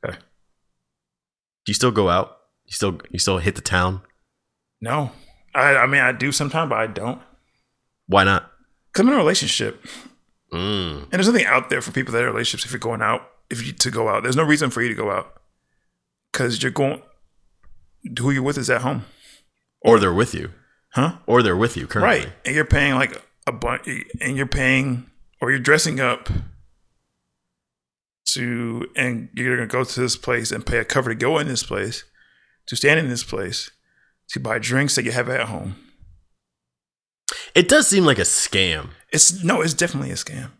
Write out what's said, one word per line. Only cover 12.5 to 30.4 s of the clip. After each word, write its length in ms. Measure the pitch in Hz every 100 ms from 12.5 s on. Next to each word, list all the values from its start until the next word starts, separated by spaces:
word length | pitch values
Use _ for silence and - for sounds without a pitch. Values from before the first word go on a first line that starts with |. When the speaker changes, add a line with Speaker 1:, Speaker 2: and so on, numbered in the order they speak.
| - -
Speaker 1:
if 60 |
you're 60 | 123
going 220 | 117 117
out, 200 | 110 117 - _ _
if 140 | 117 120
you, 60 |
to 180 | - 127
go 180 | 113 113
out. 140 | 107
There's 140 | 117 131
no 60 |
reason 280 | 156 151 147
for 120 | 123
you 60 | 120
to 60 |
go 160 | 113 104
out. 300 | 98 - - _ _ _ _ _ _ _ _ _
'Cause 300 | - 123 113
you're 100 | 131
going, 300 | - 135 139 - _ _ _ _ _ - - _ _ - 113
who 120 | 123
you're 120 | 135
with 160 | 131 143
is 120 | 123
at 120 | 123
home. 220 | 123 131 107 _ - - _ _ _ _
Speaker 2:
Or 160 | - 113
they're 140 | 98
with 220 | 87 120
you. 180 | - 73 - _ _ _
Speaker 1:
Huh? 240 | - 143 - -
Speaker 2:
Or 160 | 120
they're 140 | 113 90
with 200 | 117 -
you 100 | -
currently. 400 | 107 180 190 -
Speaker 1:
Right. 60 | -
And 100 | -
you're 100 | 143 151
paying, 280 | 147 143
like, 280 | 131 131 - - _ -
a 60 |
bunch, 340 | 123 123 127 - 127 - -
and 160 | 151 135
you're 100 | 139
paying, 640 | 139 131 131 139 123 - _ - _
or 100 | 123
you're 80 | 135
dressing 420 | 123 151 160 143
up 280 | 127 120 - - - - - _ _ _ _ _ _ _ _ _ _ _ _ _ _ _ -
to, 640 | - 120 120 120 113 123
and 340 | - 127 117 -
you're 220 | - 123 123
gonna 100 | 113
go 180 | 127
to 160 | 127 -
this 160 | 123 -
place 360 | - 120